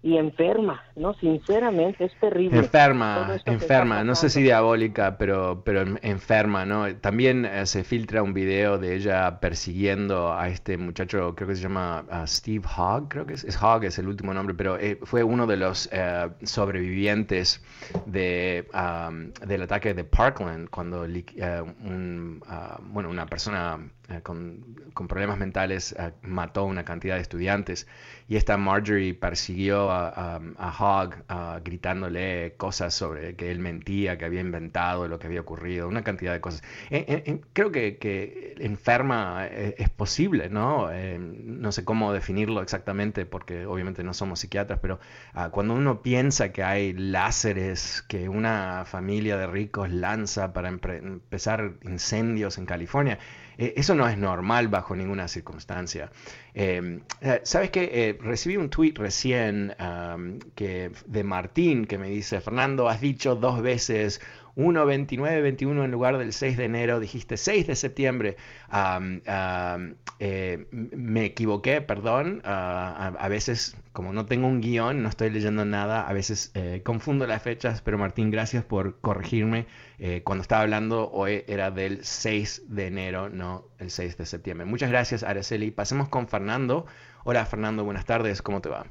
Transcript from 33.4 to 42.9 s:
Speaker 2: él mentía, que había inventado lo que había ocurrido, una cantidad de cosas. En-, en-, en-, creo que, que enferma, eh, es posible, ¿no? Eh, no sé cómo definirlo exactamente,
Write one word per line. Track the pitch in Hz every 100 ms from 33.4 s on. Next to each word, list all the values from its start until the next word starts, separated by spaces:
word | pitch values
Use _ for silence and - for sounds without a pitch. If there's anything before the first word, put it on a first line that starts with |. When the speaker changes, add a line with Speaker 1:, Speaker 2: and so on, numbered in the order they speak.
| 87
Speaker 2:
él | 87
mentía, | 90 85 - 98 98 87
que | 85
había | 90
inventado | 92 85 82 85 87 90 85
lo | 82
que | 82
había | 87
ocurrido, | 82 82 85 90 87
una | 113
cantidad | 110 95 90
de | 87
cosas. | 87 80 - - -
En-, | 143 156
en-, | 147 147
en-, | 147 -
creo | - 208
que, | 156 110 101
que | 107 98 101 - - -
enferma, | 113 104 - 120 135 120 95 90 95
eh, | 107 104 104
es | 98
posible, | - 101 - 180 147 82
¿no? | 104 117 147 92
Eh, | 87 92 87
no | 87 107 113 127 113
sé | 101
cómo | 95 113 107
definirlo | 101 - 98 107 107
exactamente, | 95 98 -